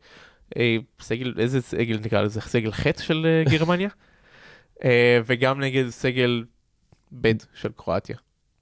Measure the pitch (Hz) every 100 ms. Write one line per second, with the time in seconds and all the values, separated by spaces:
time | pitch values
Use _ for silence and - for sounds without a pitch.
0 | _ - - _ _ - 120 113 135 _
1 | - 113 127 87 117 131 - - 117 110
2 | 107 104 104 107 - 120 110 - 147 160
3 | - 160 160 160 156 156 160 175 202 -
4 | _ _ _ - - - _ - 131 120
5 | 120 120 113 123 131 135 135 131 123 -
6 | 131 127 123 120 117 _ _ _ _ _
7 | _ 123 113 113 - - 101 - - 90
8 | - - _ _ _ _